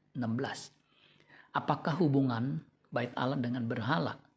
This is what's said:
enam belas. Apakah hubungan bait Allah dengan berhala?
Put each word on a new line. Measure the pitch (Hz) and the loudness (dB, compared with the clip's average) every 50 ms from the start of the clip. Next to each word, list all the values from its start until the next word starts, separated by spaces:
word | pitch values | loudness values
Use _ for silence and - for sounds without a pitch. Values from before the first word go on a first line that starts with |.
| _ _ _ | _ _ _
enam | - 120 113 113 120 | -4 -2 -2 -2 -2
belas. | 131 117 - - - - - _ _ _ _ _ _ - - _ - _ - - - _ | -2 -4 -6 -8 -12 -14 -18 _ _ _ _ _ _ -20 -20 _ -20 _ -20 -20 -20 _
Apakah | - 143 - - 147 - - 175 151 170 | -6 -2 0 0 0 0 0 -2 2 4
hubungan | 180 147 135 139 135 127 117 113 120 135 151 160 - - _ _ _ _ | 4 6 6 4 4 4 2 0 -2 -2 -2 -4 -8 -12 _ _ _ _
bait | - 123 120 123 | -2 -2 -2 -2
Allah | - - 131 131 143 | -2 -2 0 0 0
dengan | 143 120 120 123 131 117 117 | 0 0 -2 -2 -2 -2 -2
berhala? | 127 120 107 120 156 170 151 113 - - - _ _ | -2 -2 0 0 0 0 0 -2 -4 -8 -14 _ _